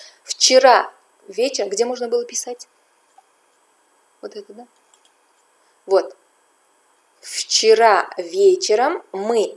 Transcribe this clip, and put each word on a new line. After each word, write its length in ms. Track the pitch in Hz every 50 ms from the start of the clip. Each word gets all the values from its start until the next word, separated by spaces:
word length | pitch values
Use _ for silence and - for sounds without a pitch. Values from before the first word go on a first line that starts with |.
| - - - _
вчера 540 | _ - - - - - 254 262 269 254 226 185 - - - _ _ _ _ _ _ 202
Вечер. 400 | 185 214 254 277 - - 202 196
Где 160 | 196 214 233
можно 240 | 247 247 233 240 233
было 160 | 240 240 240
писать? 440 | - 247 - - 247 247 - - - _ _ _ _ _ _ _ _ _ - _ _ _ _ _ _ _ _ _ _ _ _ _ _ _ _ _ _ _ _
Вот 160 | - 208 -
это, 160 | 208 196 -
да? 140 | 208 226 247 - _ _ _ _ _ _ _ _ _ _ _ _ _ _ _ _ _ _ _ _ _ _ _
Вот. 300 | 190 196 180 - - - _ _ _ _ _ _ _ _ _ _ _ _ _ _ _ _ _ _ _ _ _
Вчера 880 | - - - - - - - - 220 220 220 220 233 220 196 170 - - - 190
вечером 840 | 175 170 175 190 202 190 185 185 - - 208 220 254 302 359 359 - _
мы 420 | - 190 202 220 240 220 185 - -